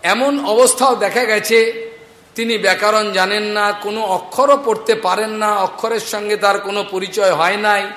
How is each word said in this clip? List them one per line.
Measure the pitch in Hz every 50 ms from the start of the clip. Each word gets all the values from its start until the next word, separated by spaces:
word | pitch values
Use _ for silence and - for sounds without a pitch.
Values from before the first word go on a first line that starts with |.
| -
এমন | 170 196 226 262 277 285 285 285
অবস্থাও | 196 214 226 254 247 254 - 247 269 247
দেখা | 214 208 196 196 233 254
গেছে, | 220 220 208 208 - 226 226 226 226 226 - - - - - - - - - - _ _
তিনি | - 233 226 233 214
ব্যাকরণ | 180 190 185 185 202 208 214 220 214 208 190
জানেন | 190 185 190 202 208 208
না, | 208 208 208 208 202 202
কোনো | 208 - 202 208 220 220
অক্ষরও | 196 190 180 - - - - 262 285 285 269 277
পড়তে | 233 220 - - - 220
পারেন | 208 - 185 185 196 220 220
না, | 214 214 214 214 208
অক্ষরের | 202 190 185 - - - 226 233 220
সঙ্গে | 220 - - 208 208 208 208
তার | 208 202 202 196 196
কোনো | 196 196 202 202 196 -
পরিচয় | 190 190 190 190 185 214 202 190 170
হয় | 147 160 180 196
নাই | 208 208 214 208 196 196 196 -